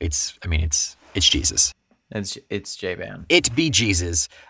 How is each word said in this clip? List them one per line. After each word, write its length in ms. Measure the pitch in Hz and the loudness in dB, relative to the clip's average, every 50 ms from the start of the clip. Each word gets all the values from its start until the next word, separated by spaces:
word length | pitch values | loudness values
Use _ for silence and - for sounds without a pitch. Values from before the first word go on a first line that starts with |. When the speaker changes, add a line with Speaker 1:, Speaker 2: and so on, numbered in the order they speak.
Speaker 1:
It's, 380 | 85 80 - - - - - - - | -4 -2 -2 -2 -4 -4 -6 -8 -4
I 20 | 90 | -2
mean, 120 | 82 80 | 0 0
it's, 360 | 80 78 - - - - - _ _ - - | 0 2 0 0 -2 -2 -6 _ _ -8 -2
it's 140 | 101 - - | 0 2 2
Jesus. 460 | - - - - - - - - - _ _ _ _ _ _ - - | 2 2 0 0 2 2 2 0 0 _ _ _ _ _ _ -10 -6
Speaker 2:
It's, 260 | 107 98 95 - - - - | -6 -6 -6 -8 -10 -10 -8
it's 280 | 110 101 101 - - | -6 -6 -6 -8 -10
J-Ban. 500 | - 101 92 90 87 87 - 101 - - - | -6 -6 -6 -6 -6 -8 -12 -12 -8 0 2
Speaker 1:
It 260 | 156 175 - - 117 | 4 4 4 4 2
be 120 | 139 165 160 | 2 2 2
Jesus. 580 | 123 - 120 107 95 85 87 85 85 85 - - - - - | 2 2 4 4 2 2 0 0 0 -2 -2 -2 -6 -14 -8